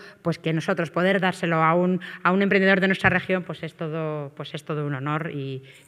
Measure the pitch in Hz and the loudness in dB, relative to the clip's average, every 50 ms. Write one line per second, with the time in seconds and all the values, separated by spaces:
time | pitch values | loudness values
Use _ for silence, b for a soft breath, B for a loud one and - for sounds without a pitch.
0 | B B B B - 170 160 - - 165 160 160 151 - 190 180 170 143 - 170 | B B B B -4 -4 -4 -2 -2 -2 -2 0 0 -2 -2 -2 -2 -4 -2 0
1 | 175 190 196 196 175 185 180 - - 170 170 160 160 160 165 180 180 180 185 175 | 2 2 2 2 2 0 0 -2 -2 0 2 4 4 4 4 4 4 2 2 0
2 | B B B B - 175 180 196 202 196 196 202 190 190 196 190 180 190 190 - | B B B B 0 2 2 4 4 4 4 4 4 4 4 4 4 2 0 2
3 | - 190 180 180 - - 185 185 180 - 160 - - 160 - - 170 156 151 160 | 2 2 2 0 0 0 -2 -2 -2 -6 -10 -10 -10 -12 -10 -8 -8 -6 -4 -4
4 | 160 156 151 151 143 139 - - 147 - - 156 - - 156 147 147 147 147 131 | -4 -4 -4 -6 -8 -10 -10 -12 -12 -12 -12 -12 -8 -6 -4 -4 -4 -4 -4 -4
5 | 135 147 151 160 - 170 156 143 135 135 135 131 135 B B B B | -4 -4 -4 -4 -4 -6 -6 -6 -6 -6 -8 -10 -12 B B B B